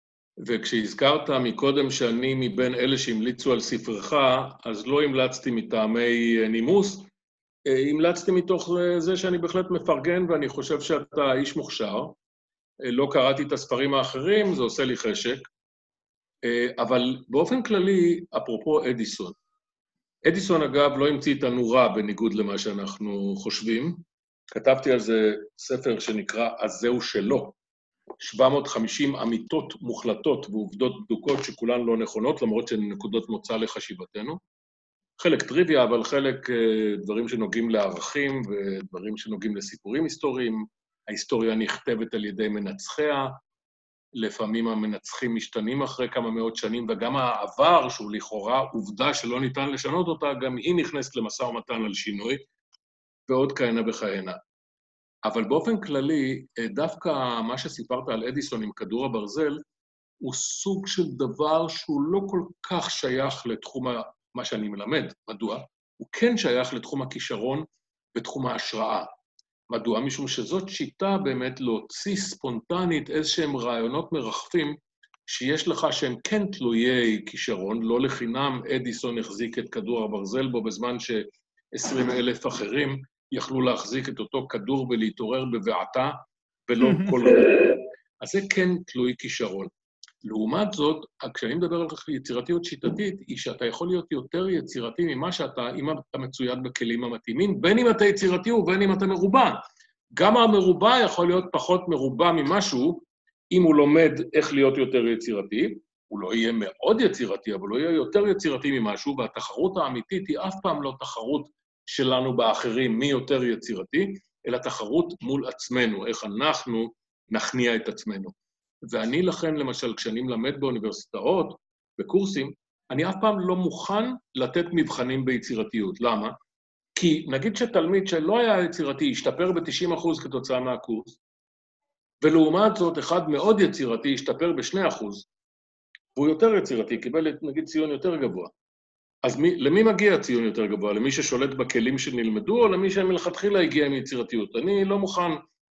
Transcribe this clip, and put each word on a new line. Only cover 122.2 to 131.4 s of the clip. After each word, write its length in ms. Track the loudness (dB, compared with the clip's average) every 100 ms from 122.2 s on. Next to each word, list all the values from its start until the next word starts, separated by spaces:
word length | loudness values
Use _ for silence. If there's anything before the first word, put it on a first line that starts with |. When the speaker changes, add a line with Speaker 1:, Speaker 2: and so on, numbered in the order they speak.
| 2 -2 -4 -8 _ _ -6
Speaker 1:
אני 180 | -4 -2
אף 60 | 0
פעם 200 | 0 2
לא 160 | 0 0
מוכן 480 | 0 -4 -4 -2 -2 -6 _
לתת 300 | -4 -2 0 2
מבחנים 520 | 2 2 0 -2 0
ביצירתיות. 760 | 0 -2 -2 -4 -2 -2 -2 0
למה? 300 | 0 2 -2 -8 _ _ _ _ _ 2
כי 280 | 4 4 2
נגיד 280 | 0 0 0
שתלמיד 520 | 2 2 4 2 2
שלא 300 | 0 2 4
היה 260 | 4 4
יצירתי, 460 | 2 0 -2 0 0
השתפר 420 | 0 0 0 0
בתשעים 400 | 0 -2 -2 0
אחוז 280 | 0 0 -2
כתוצאה 400 | -4 -6 -2 -2
מהקורס, 580 | -2 -4 -4 -6 -6 -18 _ _